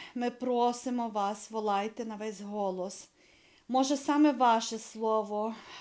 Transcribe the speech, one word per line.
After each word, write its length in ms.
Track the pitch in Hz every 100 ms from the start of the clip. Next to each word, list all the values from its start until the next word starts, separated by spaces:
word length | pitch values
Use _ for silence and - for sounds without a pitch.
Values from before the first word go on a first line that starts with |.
| -
ми 160 | 247 240
просимо 800 | 240 254 240 240 240 262 247 233
вас, 420 | 208 202 214 -
волайте 540 | 220 214 196 214 220
на 120 | 226 214
весь 240 | 214 196
голос. 680 | 202 208 196 185 185 - - _ _ _ _ _ -
Може, 280 | 254 269 277
саме 360 | - 294 302
ваше 460 | 247 247 226 - 220
слово, 760 | - 220 220 220 202 208 220 226 - -